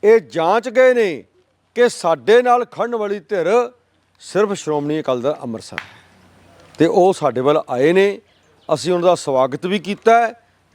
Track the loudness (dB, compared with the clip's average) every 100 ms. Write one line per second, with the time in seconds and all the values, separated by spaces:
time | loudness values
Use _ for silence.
0 | 4 2 2 -4 0 0 0 2 2 2
1 | -2 -4 -12 _ _ _ _ 0 0 0
2 | -2 -2 2 2 4 0 -2 -6 -6 -4
3 | -6 -8 -6 -4 0 0 -2 _ _ _
4 | _ _ -6 -2 -2 -4 -4 -4 -4 -4
5 | -4 -4 -4 -6 -10 -12 -12 -14 -14 -20
6 | _ _ _ _ _ _ -20 0 2 4
7 | 2 2 -2 0 0 0 -2 0 2 4
8 | 2 -2 _ _ _ _ -6 -6 -2 0
9 | 0 0 -2 -2 -2 -4 -6 -6 -6 -4
10 | 2 2 2 -6 _ _ _